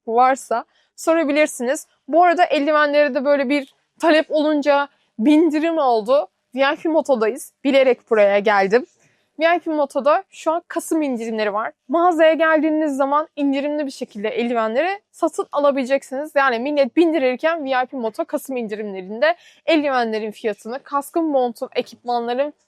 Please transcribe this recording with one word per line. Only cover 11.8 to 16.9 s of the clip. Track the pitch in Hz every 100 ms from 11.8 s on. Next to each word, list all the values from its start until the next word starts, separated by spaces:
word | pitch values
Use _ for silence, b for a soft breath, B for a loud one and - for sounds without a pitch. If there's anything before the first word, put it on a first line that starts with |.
| -
Mağazaya | 311 349 320 320
geldiğiniz | 311 320 311 311 311 311 269
zaman | 277 294 320 -
indirimli | 285 277 285 302 277
bir |
şekilde | - 254 208 208
eldivenleri | - 240 240 220 233 339 403 _
satın | - 330 - -
alabileceksiniz. | - 285 277 247 277 - 262 311
Yani | 285 269 226
millet | 269 294 269